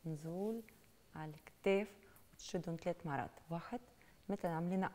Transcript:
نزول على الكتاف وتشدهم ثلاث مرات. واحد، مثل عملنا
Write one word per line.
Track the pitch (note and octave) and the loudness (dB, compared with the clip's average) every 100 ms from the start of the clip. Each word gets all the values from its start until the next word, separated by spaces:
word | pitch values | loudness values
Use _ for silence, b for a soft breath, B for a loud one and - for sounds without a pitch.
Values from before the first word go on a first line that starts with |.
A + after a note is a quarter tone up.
| D#3+ | -6
نزول | D3+ D#3+ F3 G#3 A3+ A3 - - - - D#3 | -6 -4 -2 -2 -2 -8 -20 -20 -20 -14 -10
على | D#3 | -8
الكتاف | D3+ - - G3 G3 G#3 - B B - | -10 -16 0 4 6 4 -8 B B -20
وتشدهم | - - F#3 E3 E3 | -14 -4 -2 -2 -2
ثلاث | F3+ E3+ D#3+ | 0 -2 0
مرات. | C#3 - - - | 0 -2 -8 -4
واحد، | E3+ - A#3+ - - B B - | -4 -4 -8 -8 -20 B B -4
مثل | G3+ F3+ | 0 2
عملنا | E3 F3 F#3+ F#3+ | 2 2 4 2